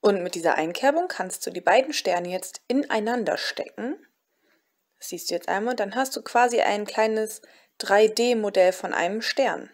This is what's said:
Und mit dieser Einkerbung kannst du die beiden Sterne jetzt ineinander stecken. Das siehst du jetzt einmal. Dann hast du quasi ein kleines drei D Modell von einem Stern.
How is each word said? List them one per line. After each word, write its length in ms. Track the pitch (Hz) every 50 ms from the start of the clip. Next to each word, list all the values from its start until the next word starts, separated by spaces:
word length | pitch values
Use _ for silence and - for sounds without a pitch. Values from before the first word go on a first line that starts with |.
Und 220 | - 214 202 190 175
mit 100 | 180 -
dieser 220 | 175 165 165 127
Einkerbung 500 | - 156 165 175 - - 277 285 330 359
kannst 400 | 359 - - 277 277 - - -
du 40 | -
die 100 | 185 180
beiden 320 | - - 185 247 262 320
Sterne 360 | 285 - - 190 180 175 175 180
jetzt 320 | 180 185 - - - - _
ineinander 720 | _ 247 269 285 - - 220 208 220 240 247 214 - -
stecken. 680 | - - - - - - - _ - 208 247 320 427 _ _ _ _ _ _ _ _ _ _ _ _ _ _ _ _ _ _ _ _
Das 120 | - -
siehst 200 | - 170 - -
du 40 | 175
jetzt 140 | 170 - -
einmal. 280 | 175 196 208 240 254
Dann 180 | 240 214 202 196
hast 220 | 240 269 262 -
du 60 | -
quasi 380 | - - - 240 247 247 240 233
ein 240 | - - 202 208 208
kleines 560 | 208 - - 220 220 220 220 220 214 - - - - - _ _ _ _ _
drei 300 | - - 196 208 220 214
D 260 | 214 226 233 247 247
Modell 380 | 226 214 202 196 196 185 185
von 220 | 185 - - 180 185
einem 280 | 185 - - 202 220
Stern. 480 | 220 - - - 269 226 165 - - -